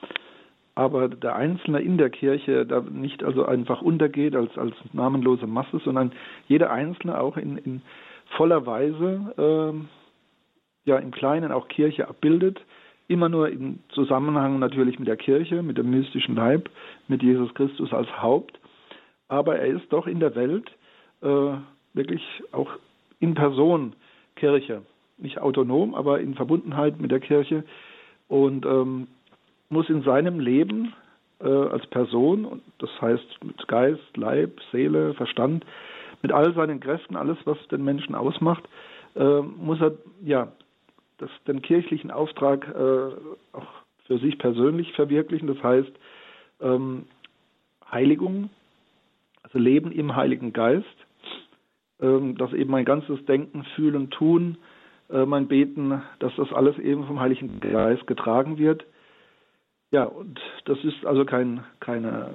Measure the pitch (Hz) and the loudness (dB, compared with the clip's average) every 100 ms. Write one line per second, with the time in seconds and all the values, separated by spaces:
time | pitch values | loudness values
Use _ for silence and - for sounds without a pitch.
0 | - - - - _ _ _ - 131 135 | -12 -12 -12 -18 _ _ _ 0 2 2
1 | 127 123 123 117 143 180 - 147 - 180 | 0 -2 -4 0 0 0 0 0 2 4
2 | 135 - 139 139 143 131 120 127 123 139 | 2 2 0 0 2 0 2 -2 -2 -6
3 | 139 - 143 131 - 127 123 123 170 165 | -8 -4 -2 0 2 0 0 0 0 2
4 | 151 143 147 135 117 - 117 110 - - | 2 2 0 0 -2 -4 -6 -8 -10 -2
5 | 131 135 127 123 117 113 131 156 143 131 | 0 2 2 2 0 -4 -4 -4 -2 0
6 | 127 - - - - 151 170 117 151 175 | 0 -2 -16 -18 2 4 4 2 -4 -4
7 | 175 165 135 156 147 143 135 127 - - | -4 -2 -2 -4 -6 -8 -8 -10 -12 -20
8 | - - _ - 160 165 127 110 143 156 | -20 -20 _ 0 4 4 2 -2 -2 0
9 | 175 190 202 - 147 156 156 156 151 - | -2 -2 -6 0 2 2 0 -4 -10 -18
10 | _ _ _ _ _ _ _ _ - 131 | _ _ _ _ _ _ _ _ 2 2
11 | 127 - 135 156 160 131 - - 151 151 | 0 -2 0 0 0 -4 -4 0 2 2
12 | 147 - 151 165 190 190 - - - _ | -6 0 4 4 4 0 -10 -20 -20 _
13 | - 175 170 165 156 135 135 - - - | -2 2 2 2 0 -2 -8 -10 -6 -2
14 | 139 131 147 147 135 135 127 135 127 127 | 2 2 2 0 0 0 0 2 0 0
15 | 123 110 - 139 165 170 165 120 120 127 | -4 -2 2 2 2 -2 -2 -2 0 0
16 | 135 131 - 117 113 156 - - - - | 0 -4 -2 0 2 2 0 -12 -20 -18
17 | - 131 123 127 120 - 139 139 - - | -4 2 4 4 2 0 -2 -2 -4 -2
18 | 113 - 113 131 - - _ _ _ - | -4 -2 2 2 0 -14 _ _ _ -20
19 | _ _ _ 139 147 160 131 180 - 151 | _ _ _ 0 2 0 0 -2 -2 -2
20 | 165 170 160 120 127 185 - - _ _ | -2 0 0 0 -2 -2 -6 -16 _ _
21 | _ _ 143 143 143 139 139 _ _ - | _ _ 0 2 0 -2 -10 _ _ -6
22 | 135 170 - - - 131 135 - - _ | -4 -6 -8 -16 -8 -6 -6 -8 -18 _
23 | _ _ 165 156 147 135 156 170 127 - | _ _ 0 2 2 4 4 4 0 -10
24 | _ _ _ - 147 143 135 107 - _ | _ _ _ -2 2 2 0 -8 -12 _
25 | _ _ 135 - 143 131 123 135 214 - | _ _ -12 -4 -2 0 2 2 2 0
26 | 143 139 - 131 123 165 170 143 147 151 | 0 0 0 -6 0 0 0 0 0 0
27 | 143 131 - 147 139 156 151 - - - | -2 -2 2 2 2 -2 -4 -16 -20 -20
28 | - _ _ 139 139 135 135 131 131 131 | -20 _ _ 2 4 2 0 2 2 -4
29 | 131 _ _ _ _ _ _ 156 165 156 | -10 _ _ _ _ _ _ -2 2 2
30 | 131 131 175 175 123 131 185 214 233 - | 4 4 2 0 2 2 2 0 -4 -8
31 | _ _ _ _ 135 139 139 - - 127 | _ _ _ _ 0 0 0 -2 -4 -2
32 | 120 120 139 202 214 - - - - - | 0 2 2 2 -2 -10 -16 -12 -12 -4
33 | 117 120 - - - - - 113 127 151 | 0 0 -2 -16 -16 -12 -2 2 2 0
34 | - - 110 135 175 - - 120 147 151 | -6 -8 -2 0 0 -6 -6 -2 0 2
35 | 156 143 120 - 127 160 - - - - | 0 -2 -4 0 0 0 -6 -16 -18 -18
36 | - - - - 160 170 156 143 127 165 | -20 -6 0 4 4 2 -2 -2 -4 -6
37 | - 170 143 160 - 147 - 147 139 143 | -6 -6 -4 -4 -4 -6 -4 -4 -2 -2
38 | - 147 135 135 165 170 - - - - | -4 -4 -4 0 0 0 -4 -20 -20 -20
39 | - - 139 143 143 - 160 160 160 156 | -14 0 4 4 2 -6 -4 2 2 0
40 | - 175 175 139 117 - _ _ _ _ | -10 -12 -2 0 -2 -8 _ _ _ _
41 | _ _ 131 - - 135 - 170 170 151 | _ _ -16 -10 -6 -6 0 0 0 -6
42 | - - 151 - 139 139 147 - 131 131 | -6 -6 -6 0 0 0 -2 -2 0 0
43 | 135 131 151 - _ 143 117 - _ _ | -2 -8 -16 -18 _ -18 -18 -20 _ _
44 | - 123 139 143 123 117 131 165 165 - | -6 -2 -2 -2 -2 2 0 0 -4 -2
45 | 147 147 156 160 151 139 123 127 135 - | 0 0 0 -4 -4 -2 2 2 2 -8
46 | - - - - _ _ 131 127 131 127 | -20 -20 -20 -20 _ _ -2 0 -2 -8
47 | 120 _ - _ _ _ _ _ - 120 | -12 _ -20 _ _ _ _ _ -10 0
48 | 135 151 185 190 202 - _ _ _ _ | 2 2 0 -4 -8 -14 _ _ _ _
49 | _ _ _ _ - 131 120 139 165 160 | _ _ _ _ -6 2 4 4 2 -4
50 | 147 131 139 127 120 107 117 160 - - | -4 0 0 -2 -4 0 2 2 -2 -14
51 | _ _ - - - _ _ _ _ _ | _ _ -18 -18 -20 _ _ _ _ _
52 | 131 135 135 120 127 127 131 135 123 143 | 2 2 2 -2 -4 0 0 2 2 0
53 | 151 139 - 135 143 151 135 - 156 147 | 0 -6 0 0 0 -10 -10 -2 0 0
54 | 135 - 160 170 175 165 - - - _ | -4 0 4 4 2 -4 -14 -20 -20 _
55 | _ 131 135 143 139 139 139 143 139 139 | _ 0 2 2 2 4 2 0 -2 -2
56 | - - 127 - 139 - 135 147 - 143 | -6 -6 -6 -4 -2 2 2 2 0 -2
57 | 139 143 131 127 127 101 101 107 107 123 | -4 -2 0 0 -4 -8 -2 2 2 0
58 | - 123 - 117 143 151 151 160 - _ | -2 -4 0 0 0 2 2 2 -4 _
59 | _ _ _ _ _ _ _ _ _ 143 | _ _ _ _ _ _ _ _ _ 0
60 | 120 151 196 127 - - - 139 151 143 | 0 -4 -14 -14 -16 -12 -4 -2 -2 -4
61 | - 135 139 127 127 120 123 _ - 120 | 0 2 2 0 0 -4 -10 _ -6 -4
62 | 113 110 - | -4 -6 -8